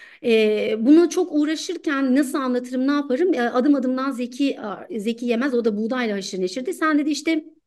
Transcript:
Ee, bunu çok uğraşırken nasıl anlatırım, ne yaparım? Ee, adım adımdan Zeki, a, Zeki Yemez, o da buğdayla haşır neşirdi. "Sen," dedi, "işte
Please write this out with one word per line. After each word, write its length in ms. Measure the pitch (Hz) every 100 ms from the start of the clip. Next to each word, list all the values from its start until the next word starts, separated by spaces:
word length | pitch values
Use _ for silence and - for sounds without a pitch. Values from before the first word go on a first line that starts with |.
| - -
Ee, 520 | 247 220 214 214 208 220
bunu 300 | 226 320 339
çok 180 | 349 359
uğraşırken 800 | 302 302 311 - 330 330 277 269 262
nasıl 220 | 254 302
anlatırım, 500 | 262 247 247 254 269
ne 40 |
yaparım? 420 | 285 285 262 370
Ee, 80 | 269
adım 340 | 240 247 269 277
adımdan 360 | 254 262 269
Zeki, 500 | 233 247 247 277 269
a, 260 | 214 185 - 220
Zeki 280 | 208 233 240
Yemez, 280 | 226 277
o 120 | 247 233
da 120 | 208
buğdayla 400 | 220 254 233 202
haşır 240 | 190 185
neşirdi. 320 | 185 262 254
"Sen," 260 | 349 311 302
dedi, 100 | 302
"işte 360 | 294 - 320 - -